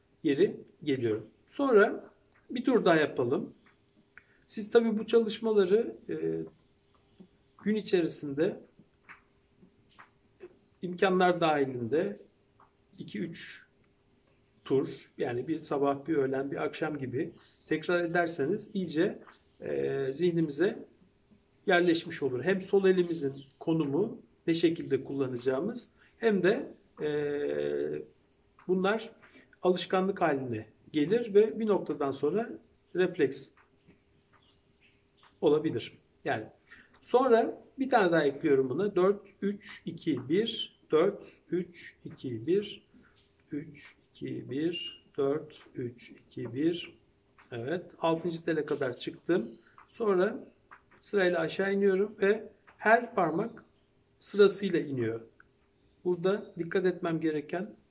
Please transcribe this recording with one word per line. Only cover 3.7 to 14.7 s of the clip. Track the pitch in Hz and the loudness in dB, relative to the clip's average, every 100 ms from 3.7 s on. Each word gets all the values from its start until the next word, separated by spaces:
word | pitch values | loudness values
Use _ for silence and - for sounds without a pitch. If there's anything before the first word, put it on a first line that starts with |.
| _ _ _ _ - _ _ _ | _ _ _ _ -20 _ _ _
Siz | - 202 | -12 0
tabii | 233 226 208 | 2 2 0
bu | - | 2
çalışmaları, | 233 220 - 226 208 180 214 247 - - | 2 2 -2 0 2 4 2 0 -6 -8
e, | 156 165 165 160 - _ _ _ _ _ _ - _ _ _ | -4 -4 -4 -8 -14 _ _ _ _ _ _ -20 _ _ _
gün | 202 214 | -2 -2
içerisinde | 208 185 156 - 147 139 185 - - _ _ _ - - _ _ _ _ - _ _ - - _ _ _ - - _ _ | 2 2 2 -2 -6 0 0 -2 -12 _ _ _ -20 -20 _ _ _ _ -20 _ _ -20 -20 _ _ _ -20 -20 _ _
imkanlar | 175 180 196 185 180 175 | -10 0 2 4 4 4
dahilinde | 160 147 135 123 117 147 202 208 - _ _ _ _ _ _ - | 2 2 0 -2 0 0 0 -4 -16 _ _ _ _ _ _ -18
iki | - 208 | -12 -8
üç | 180 - - - - _ _ _ _ _ _ _ _ _ | -8 -8 -14 -16 -20 _ _ _ _ _ _ _ _ _
tur, | - | -2